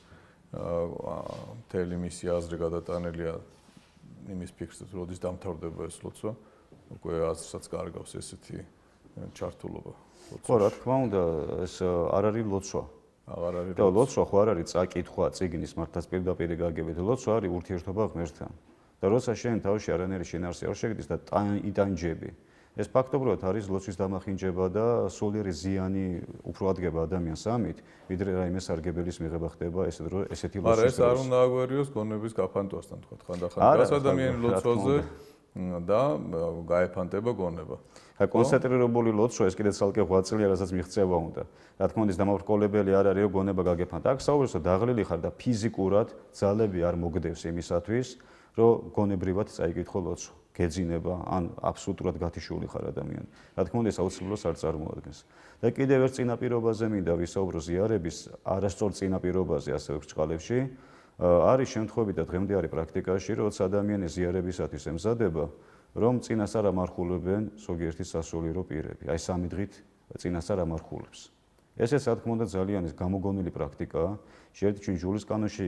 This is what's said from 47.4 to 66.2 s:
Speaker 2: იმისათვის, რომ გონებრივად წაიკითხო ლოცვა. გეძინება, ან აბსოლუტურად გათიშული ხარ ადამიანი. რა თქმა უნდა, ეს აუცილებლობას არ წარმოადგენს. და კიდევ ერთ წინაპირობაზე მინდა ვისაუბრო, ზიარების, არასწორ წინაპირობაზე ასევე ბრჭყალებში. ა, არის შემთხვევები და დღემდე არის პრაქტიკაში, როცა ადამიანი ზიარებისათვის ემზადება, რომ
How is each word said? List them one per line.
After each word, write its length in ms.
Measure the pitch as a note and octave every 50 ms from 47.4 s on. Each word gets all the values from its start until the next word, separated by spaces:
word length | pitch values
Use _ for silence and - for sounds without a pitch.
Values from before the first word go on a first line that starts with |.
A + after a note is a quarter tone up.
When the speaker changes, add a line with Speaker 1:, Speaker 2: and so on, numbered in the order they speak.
| -
Speaker 2:
იმისათვის, 640 | E2 E2+ F2 D#2+ - F2+ E2+ - - A2+ B2 B2+ B2 - - - - - - - _
რომ 220 | - A2+ A2+ A#2 A2+ - - F2
გონებრივად 600 | - - G#2 G2+ G2+ F2+ F2+ F#2 F2+ G2 A2 -
წაიკითხო 500 | - - E2+ E2+ E2+ F2+ F2 - - G2+
ლოცვა. 340 | F2 E2+ F2 - - - - - - _
გეძინება, 640 | _ - F2+ E2+ D2+ F#2 F2+ E2 E2+ E2 D#2+ E2+ F2+ F2 -
ან 200 | - E2+ F#2 E2+ E2 E2
აბსოლუტურად 600 | - - E2 D#2+ - - - F#2 - D#2+ F2+ E2
გათიშული 520 | D#2 F2 E2+ - - - - E2+ E2 E2 -
ხარ 240 | - - - D2 -
ადამიანი. 360 | - C#2+ D2 - - - - - - - - -
რა 100 | F2+ F#2
თქმა 140 | F#2 - A#2+
უნდა, 100 | A2+ G#2
ეს 100 | F#2+ -
აუცილებლობას 420 | F2+ F#2+ - - F#2 F#2+ G#2 G#2 -
არ 120 | E2+ D#2+
წარმოადგენს. 640 | - - D#2 D#2 D2+ D#2 - - D#2+ - D2 C#2+ - - _ - - - - -
და 120 | - - A#2
კიდევ 320 | - - C3+ C3 C3+ C3
ერთ 120 | C3 B2+ C3
წინაპირობაზე 720 | - B2 A#2+ A#2 A#2 B2 A#2+ A#2+ A#2 A2+ A#2 A2+ G2+ A2+ A2
მინდა 240 | G#2+ G2 F2+ E2+ E2+
ვისაუბრო, 440 | E2+ F2 E2 - G2 F#2+ F2+ E2 E2
ზიარების, 560 | D#2+ E2 E2+ F2+ G#2 A2 A2+ G2 D#2+ E2 D#2 - - - - - -
არასწორ 480 | - F2 F#2+ F#2+ G2+ F#2 - G#2+ G2+ F2
წინაპირობაზე 800 | - G2 F#2+ F#2+ F#2 - F2+ F2+ F#2 F2+ D#2+ E2 C#2+ C#2 D2 C2+
ასევე 240 | D2+ - - C#2+ D2+
ბრჭყალებში. 600 | - - - E2 D#2 D#2 E2 E2 - - A#2 B2+ C3+ C3+ C3+ - - - - - - -
ა, 180 | _ - F2+ F2 F2 F2 D#2+
არის 220 | F#2+ B2+ C3+ B2+ -
შემთხვევები 420 | - A2+ A2 G#2 - A#2+ A2+ G2+ F2+
და 120 | E2+ E2
დღემდე 280 | D#2+ F2 F2+ G2 F#2+ G2+
არის 180 | F#2+ E2 D#2 -
პრაქტიკაში, 600 | D#2 E2 - - F#2+ F#2 F#2 F#2 G2 - - A2
როცა 280 | A2+ A2+ G#2 G2+ - G2
ადამიანი 440 | F#2+ G2+ G2+ G2 G#2 G#2 G2+ F#2 E2
ზიარებისათვის 760 | D#2+ F2+ F2+ F2 F2+ F#2 F2 F#2 F2 - E2 D2 D#2 D2 -
ემზადება, 580 | D#2 D#2+ E2 F2 A2 A#2+ A#2 A2+ F#2 D#2+ D#2 D2 - - - - - - - _ _
რომ 240 | - - G#2+ A#2+ B2+ A#2+